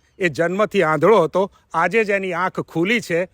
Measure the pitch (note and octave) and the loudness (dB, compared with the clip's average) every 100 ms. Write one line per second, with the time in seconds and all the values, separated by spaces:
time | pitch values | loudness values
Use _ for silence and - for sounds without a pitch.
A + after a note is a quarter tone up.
0 | _ - F3 C#3+ E3+ F#3+ G#3+ G3 D#3 D#3 | _ -6 -4 -2 -2 0 -2 0 0 2
1 | E3+ A3 D#3+ F3+ G3 _ _ E3 F3 A3 | 4 4 4 0 -4 _ _ -2 0 0
2 | G#3 G3 F#3+ E3+ F#3 - - D#3+ F#3 A#3 | 0 -2 -4 -4 -4 -4 -6 -2 -2 -2
3 | - E3 F#3 | -2 -4 -4